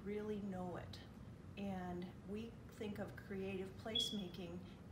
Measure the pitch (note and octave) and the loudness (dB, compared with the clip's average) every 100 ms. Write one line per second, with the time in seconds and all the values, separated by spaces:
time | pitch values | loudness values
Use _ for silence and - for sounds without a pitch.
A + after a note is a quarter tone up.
0 | F#3+ G#3 G#3+ G#3 G3 F#3 F3+ - - - | 0 0 2 2 2 2 0 0 -4 -6
1 | - - - - - - G3+ F#3 F3+ F3 | -8 -8 -8 -8 -6 -2 2 2 2 0
2 | F#3 - F#3 G#3 A#3 - - - G#3+ G3+ | 0 -4 -2 -2 -2 -6 -8 -2 0 0
3 | F#3+ - - G3 F#3+ F#3+ F#3+ - A3+ A3 | 0 -2 -2 2 2 2 0 -2 4 6
4 | - G#3 F3 F#3+ E3+ F3+ - - - | 6 4 0 -2 -2 -2 -4 -8 -6